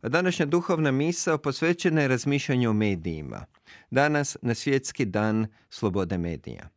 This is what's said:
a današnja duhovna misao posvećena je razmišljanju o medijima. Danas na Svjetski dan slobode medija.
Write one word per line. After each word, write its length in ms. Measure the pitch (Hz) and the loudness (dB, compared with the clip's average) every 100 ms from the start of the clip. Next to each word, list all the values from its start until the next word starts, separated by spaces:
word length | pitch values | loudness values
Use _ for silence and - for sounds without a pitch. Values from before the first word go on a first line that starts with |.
a 80 | 117 | 0
današnja 380 | 151 180 175 147 | 0 0 0 0
duhovna 440 | 170 170 170 156 | 0 0 0 2
misao 480 | 131 156 175 - 156 | 2 0 -2 0 0
posvećena 600 | 147 131 160 170 185 160 | 0 0 0 2 2 2
je 80 | 139 | 2
razmišljanju 640 | 127 139 143 - 127 120 | 2 2 -2 0 2 2
o 20 | |
medijima. 720 | 107 107 95 85 80 71 50 - _ _ - _ | 2 2 0 -4 -6 -8 -12 -14 _ _ -20 _
Danas 460 | 123 147 147 143 - | 2 4 2 -2 -4
na 120 | 123 | -4
Svjetski 500 | 117 - 135 135 - | -2 0 0 0 -4
dan 420 | 113 98 107 110 110 _ _ | -2 0 0 0 -2 _ _
slobode 480 | - 110 95 90 92 | -4 -2 0 -2 -2
medija. 500 | 85 80 - 50 - | -4 -6 -10 -14 -16